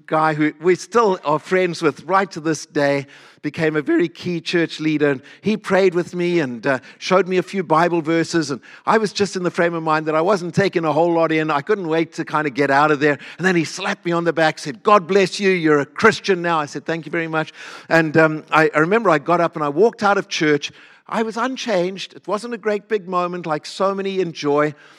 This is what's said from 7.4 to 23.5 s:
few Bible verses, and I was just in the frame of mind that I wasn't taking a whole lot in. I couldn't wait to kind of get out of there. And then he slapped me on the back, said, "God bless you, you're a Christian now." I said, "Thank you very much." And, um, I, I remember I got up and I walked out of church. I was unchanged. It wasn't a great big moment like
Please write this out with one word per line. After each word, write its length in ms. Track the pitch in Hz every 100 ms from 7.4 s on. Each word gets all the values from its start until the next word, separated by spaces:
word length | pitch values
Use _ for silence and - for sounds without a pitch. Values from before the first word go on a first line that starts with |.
few 200 | 165 196
Bible 380 | 165 160 170 170
verses, 500 | 151 165 156 170 143
and 100 | 123 - - -
I 120 | 220
was 140 | 214
just 240 | - 202 190
in 60 |
the 100 | 175
frame 220 | 175 170
of 80 | 170
mind 240 | 160 156 156
that 80 |
I 80 | 156
wasn't 320 | 170 208 175
taking 300 | 156 196 175
a 80 | 165
whole 200 | 147 170
lot 180 | 165 160
in. 200 | 160 156
I 100 | 147
couldn't 280 | 143 208 170
wait 260 | 160 160
to 100 | -
kind 220 | 160 156 151
of 80 |
get 160 | 123 139
out 200 | 139 151
of 100 | 147
there. 180 | 147 139 - -
And 100 | 180
then 80 |
he 100 | 175
slapped 420 | 147 - 196 196 170
me 60 |
on 120 | 170
the 80 | 170
back, 260 | 151 160 147
said, 240 | 151 117
"God 240 | - 208 165
bless 320 | 196 185 -
you, 120 | 196
you're 300 | 185 156 147
a 40 |
Christian 560 | 139 - 220 - - 180
now." 180 | 170 165
I 80 | 147
said, 200 | 147 -
"Thank 180 | 165
you 80 | 156
very 160 | 165 165
much." 240 | 160 156 - - - -
And, 260 | 165 160 151
um, 280 | 160 156 -
I, 200 | 151 156
I 40 | 151
remember 320 | 160 220 208
I 80 | 156
got 240 | 143 170
up 140 | 165 165
and 80 |
I 40 | 147
walked 340 | 143 226 -
out 140 | 202 196
of 120 | 180
church. 440 | - 156 143 - - - - -
I 160 | 202
was 140 | 226 220
unchanged. 800 | 247 262 240 190 180 190 -
It 120 | 139 -
wasn't 280 | 202 233
a 40 | 240
great 300 | 202 208 202
big 200 | 214 175
moment 360 | 180 175 180
like 220 | 165